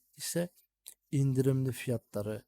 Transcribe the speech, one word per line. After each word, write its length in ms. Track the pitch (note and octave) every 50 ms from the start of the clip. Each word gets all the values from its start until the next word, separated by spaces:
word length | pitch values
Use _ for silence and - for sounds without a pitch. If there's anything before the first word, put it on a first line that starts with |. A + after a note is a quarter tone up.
| _ _ _
ise 320 | - - - - E3 F3 F3+ - _ _ _ _ _ _ - - _ _ _
indirimli 640 | - C#3 C#3 C#3 C3 C3 C3 C3+ C3+ C3+ C3 C3
fiyatları, 720 | B2 - - - A#2+ A2+ - _ - G#2 G#2 G#2+ G#2+ G#2+ -